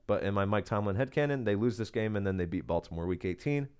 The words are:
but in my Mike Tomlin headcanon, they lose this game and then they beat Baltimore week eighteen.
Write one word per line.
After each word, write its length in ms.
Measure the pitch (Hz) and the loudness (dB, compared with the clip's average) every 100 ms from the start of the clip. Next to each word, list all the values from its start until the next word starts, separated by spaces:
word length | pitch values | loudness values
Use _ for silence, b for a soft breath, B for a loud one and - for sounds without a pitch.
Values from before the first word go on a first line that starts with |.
| - | 0
but 160 | 104 | 0
in 100 | 98 | 2
my 120 | 101 98 | 2 2
Mike 200 | 104 - | 2 0
Tomlin 300 | 107 104 98 | 0 0 0
headcanon, 480 | 135 151 147 139 110 | 0 0 0 0 0
they 100 | 101 | 2
lose 220 | 120 107 | 2 0
this 120 | 110 | -4
game 260 | 117 110 107 | -2 0 0
and 100 | 98 | 0
then 120 | 95 | 0
they 80 | 87 | 0
beat 200 | 90 - | -2 0
Baltimore 380 | 85 - 82 87 | -2 -2 -4 -2
week 200 | 87 95 | -2 -2
eighteen. 420 | 87 147 143 139 - | -4 -2 -2 -2 -10